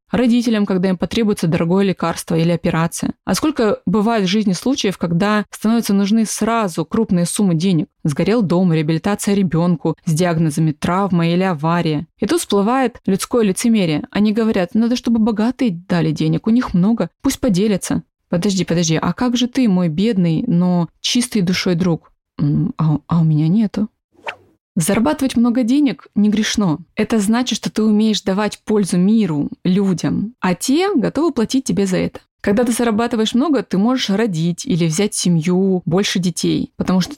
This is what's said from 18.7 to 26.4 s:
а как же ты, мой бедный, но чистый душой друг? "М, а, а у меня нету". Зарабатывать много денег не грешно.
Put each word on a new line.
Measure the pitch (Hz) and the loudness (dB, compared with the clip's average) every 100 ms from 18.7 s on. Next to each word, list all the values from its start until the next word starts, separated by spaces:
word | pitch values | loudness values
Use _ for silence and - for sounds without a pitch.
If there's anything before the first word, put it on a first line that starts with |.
| 170 165 156 | 0 0 0
а | 175 | -2
как | - 247 240 | -2 -2 0
же | 240 | 0
ты, | 269 247 | 0 2
мой | 180 180 | 2 0
бедный, | 151 214 190 170 160 - | 0 0 2 0 0 0
но | 170 180 175 165 _ | 0 2 0 -2 _
чистый | - 240 240 220 | -4 -2 0 0
душой | 180 175 196 170 | 0 0 0 0
друг? | 185 160 - _ _ - | 0 -2 -6 _ _ -4
"М, | 143 151 151 - | 0 0 -2 0
а, | 156 147 - | 0 0 0
а | 170 | 0
у | |
меня | 160 151 160 | 2 2 2
нету". | 202 214 - 214 _ _ _ - - _ _ _ - | 2 0 -2 -6 _ _ _ -16 -16 _ _ _ -4
Зарабатывать | 160 202 277 302 269 - | -2 0 0 0 -2 2
много | 240 233 | 2 2
денег | 226 277 277 - - | 2 2 2 -2 -6
не | - 208 | 0 2
грешно. | 208 | 2